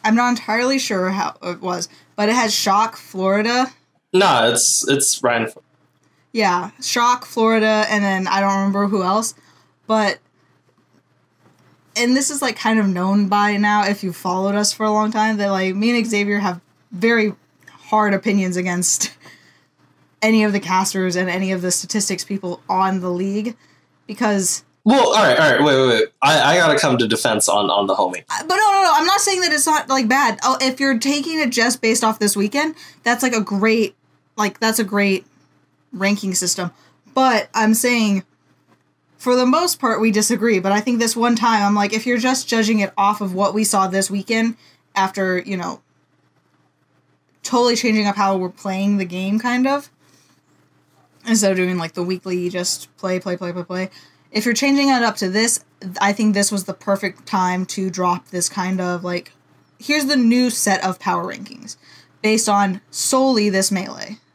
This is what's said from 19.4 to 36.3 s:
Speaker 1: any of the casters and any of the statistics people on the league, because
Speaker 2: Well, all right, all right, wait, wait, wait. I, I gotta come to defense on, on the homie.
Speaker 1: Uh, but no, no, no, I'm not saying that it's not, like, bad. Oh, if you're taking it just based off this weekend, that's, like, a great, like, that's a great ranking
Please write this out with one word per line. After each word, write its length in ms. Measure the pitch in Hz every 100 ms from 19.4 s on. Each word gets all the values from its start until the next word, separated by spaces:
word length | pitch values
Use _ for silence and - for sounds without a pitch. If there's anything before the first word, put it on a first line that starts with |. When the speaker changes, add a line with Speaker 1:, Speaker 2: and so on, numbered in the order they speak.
| _ _ _ _ _ _ _ _
Speaker 1:
any 220 | 220 220
of 100 | 214
the 60 | 202
casters 560 | 180 185 190 190 185 180
and 120 | 180
any 220 | 180 190
of 100 | 190
the 100 | 180
statistics 520 | - - 214 208 180
people 380 | - 196 180 175 -
on 320 | 185 190 190
the 80 | 180
league, 480 | 175 196 202 220 240 _ _ _ _ -
because 560 | 208 226 202 180 - _ _ 214
Speaker 2:
Well, 240 | 269 -
all 60 | 214
right, 220 | 180 123
all 140 | 156
right, 100 | 120
wait, 160 | 147 131
wait, 100 | 131
wait. 200 | 110 110 _
I, 320 | 139 156 131
I 20 | 175
gotta 200 | 165 143
come 200 | 151 123
to 80 | 113
defense 420 | 110 120 104 -
on, 220 | 101 98
on 160 | 101 98
the 80 | 95
homie. 280 | 92 - -
Speaker 1:
Uh, 140 | - 320
but 80 | 370
no, 160 | 427
no, 120 | 392
no, 80 | 370
I'm 120 | 311 330
not 120 | 392
saying 220 | 403 381
that 100 | 349
it's 140 | 302 320
not, 240 | 302 294
like, 180 | 269 220
bad. 320 | 262 262 202
Oh, 140 | 254 262
if 180 | 262 254
you're 200 | 277 233
taking 400 | 277 294 302 320
it 100 | 277
just 320 | 247 233 247
based 220 | 226 220
off 160 | 220 214
this 180 | 208 208
weekend, 380 | 202 277 311 311 - -
that's, 200 | 233 233
like, 100 | 262
a 80 | 226
great, 540 | 202 202 220 226 214 _ _ _ _ -
like, 220 | 214 -
that's 180 | 226 226
a 60 |
great 420 | 202 202 202 190 - _ _ _ _ _ _
ranking 440 | 196 196 202 190